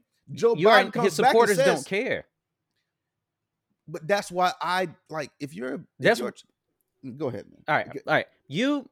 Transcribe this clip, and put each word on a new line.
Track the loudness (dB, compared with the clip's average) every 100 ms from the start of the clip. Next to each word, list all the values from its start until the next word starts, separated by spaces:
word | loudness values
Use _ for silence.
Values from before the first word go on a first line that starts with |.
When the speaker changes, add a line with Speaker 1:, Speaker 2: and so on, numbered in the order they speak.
| _ _ -18
Speaker 1:
Joe | -2 0 4
Speaker 2:
you're | 6
Speaker 1:
Biden | 6 4
Speaker 2:
on, |
Speaker 1:
comes | 0 -2
Speaker 2:
his | 2
Speaker 1:
back | 4
and |
Speaker 2:
supporters | 6 4 4
Speaker 1:
says | 2
Speaker 2:
don't | 0 -2
care. | -6 -4 -6 -8 _ _ _ _ _ _ _ _ _ _ _ _ _ _ _ -18
Speaker 1:
But | -10 -4
that's | -4 -2
why | -2 0 0
I, | -2 -2 -2 -8 -12
like, | -10 -10 -10
if | -12
you're, | -8 -8
if | -10 -12 -2
Speaker 2:
That's | 0 2
Speaker 1:
you're, | -2 -10 -20 _ _ _ _ _ -16 -10
go | -8
ahead, | -8 -14
man. | -12 -4
Speaker 2:
All | -2
right, | -4
Speaker 1:
Go | -10 -2
Speaker 2:
all |
right. | -2 -2 _ -10
You, | -4 -2 -2 -4